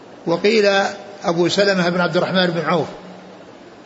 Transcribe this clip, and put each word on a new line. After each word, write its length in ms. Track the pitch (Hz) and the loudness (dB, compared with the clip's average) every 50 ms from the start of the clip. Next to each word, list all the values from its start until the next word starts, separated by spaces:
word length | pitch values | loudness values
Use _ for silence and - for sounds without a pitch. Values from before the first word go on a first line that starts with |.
| - - - - - | -20 -20 -20 -10 -4
وقيل 400 | 175 170 170 - 208 226 220 202 202 196 196 196 190 - - - - - - - | -4 -2 0 2 2 4 4 4 4 2 2 0 -2 -4 -10 -16 -18 -16 -6 -4
أبو 240 | 180 170 170 175 | -2 0 2 0
سلمة 420 | 170 - 190 202 196 196 185 170 175 | 2 2 2 2 2 2 2 0 0
بن 120 | 175 180 | 0 0
عبد 160 | 175 175 - | 0 0 0
الرحمن 300 | 180 165 - 180 185 180 | 0 0 2 0 0 0
بن 140 | 175 165 170 | 0 -2 -2
عوف. 260 | 151 147 180 160 131 - - - - - - - - - - - - - - - - - - - - | -2 0 0 -2 -2 -4 -8 -16 -18 -18 -20 -20 -20 -20 -20 -20 -20 -20 -20 -20 -20 -20 -20 -20 -6